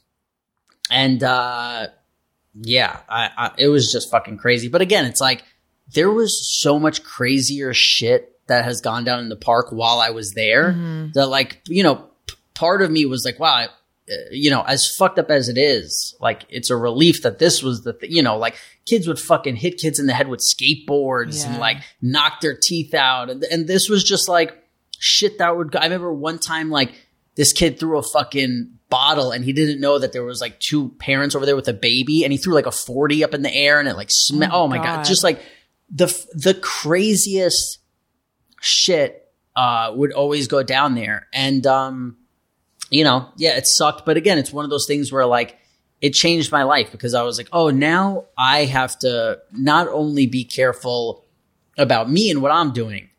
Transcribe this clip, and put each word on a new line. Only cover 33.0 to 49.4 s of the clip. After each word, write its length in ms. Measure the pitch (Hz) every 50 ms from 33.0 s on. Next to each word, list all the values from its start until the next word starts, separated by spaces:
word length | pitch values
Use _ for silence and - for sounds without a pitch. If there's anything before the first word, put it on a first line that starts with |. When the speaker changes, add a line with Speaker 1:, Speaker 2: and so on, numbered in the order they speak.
| 147 147 147 156 151
Speaker 1:
up 80 | 147 151
in 60 | 143
the 100 | 135 139 -
air 260 | 139 143 143 147 147
and 80 | 143 131
it, 80 | 95
like, 120 | 92 104 -
sma-, 360 | - - - - 143 147 156 -
Speaker 2:
Oh 120 | 170 180 165
Speaker 1:
oh 40 | -
my 80 | -
Speaker 2:
God. 200 | 165 160 - 165
Speaker 1:
God. 80 | 156 151
Just, 180 | 190 190 - -
like, 160 | 185 - - - - - - _ _ _ _ _ -
the 140 | 180 139 180
f-, 220 | 156 - - - -
the 220 | - 151 131 190 190
craziest 1200 | 190 - - - - - 147 170 185 208 220 208 180 - 202 190 190 185 170 - - - - - - _ _ _ _ _ _ _ _ _ _ _ _ _ _ _ -
shit, 680 | - - - - - 196 175 156 139 123 - - _ _ _ _ _ _ -
uh, 360 | 127 127 123 120 113 113 113 110
would 180 | 131 143 139
always 360 | - 139 143 143 147 147 135 117
go 140 | 143 139
down 320 | 131 123 131 135 147 143 127
there. 320 | 117 107 107 107 - - -
And, 340 | - 131 135 135 139 135 123
um, 500 | 139 135 135 131 131 131 127 127 123 117 _ _ _ _ _ _ _ _ _ _ _ _ - - -
you 140 | 139 147 156
know, 240 | 143 123 135 131 - -
yeah, 200 | - 160 160 127
it 100 | 131 -
sucked. 380 | - - - 160 151 - - -
But 100 | 160 156
again, 220 | 165 160 208 185 147
it's 140 | 127 -
one 120 | 139 147 147
of 60 | 139
those 160 | 147 139 -
things 260 | - 147 147 139 120
where, 140 | 135 135 127
like, 320 | 123 120 120 120 - - _ _ _ _ _ _ _ _ -
it 120 | 147 143
changed 400 | - - - 170 170 165 143 -
my 100 | 151 143
life 300 | 131 135 147 135 107 -
because 220 | - - 127 120 120
I 80 | 120
was 160 | 120 120 110 117
like, 100 | 120 -
"Oh, 180 | 160 170 160 151
now 540 | 135 135 147 156 170 185 190 196 196 180 - _ - -
I 260 | 127 135 143 147 147
have 320 | 131 135 131 131 127 - -
to 400 | 131 127 120 117 113 110 101 -